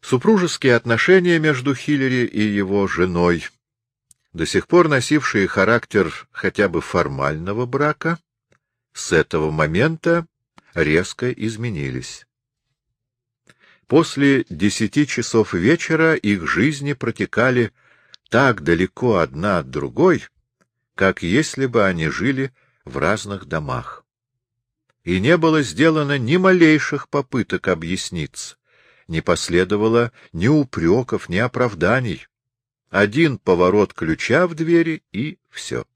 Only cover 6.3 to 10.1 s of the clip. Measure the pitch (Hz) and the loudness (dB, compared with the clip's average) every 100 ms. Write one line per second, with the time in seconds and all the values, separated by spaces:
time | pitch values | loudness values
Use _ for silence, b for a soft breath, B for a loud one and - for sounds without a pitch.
6.3 | - 95 - 98 82 - 92 73 67 69 | -6 -6 -2 -2 -2 -2 -2 -2 -2 -4
7.3 | 78 87 107 123 135 147 151 165 170 _ | -4 -6 -6 -6 -2 -4 -4 -6 -6 _
8.3 | _ _ _ _ _ _ - - 82 73 | _ _ _ _ _ _ -14 -2 0 0
9.3 | 82 78 78 78 82 147 160 170 | -2 -2 -2 -2 0 -2 -2 -2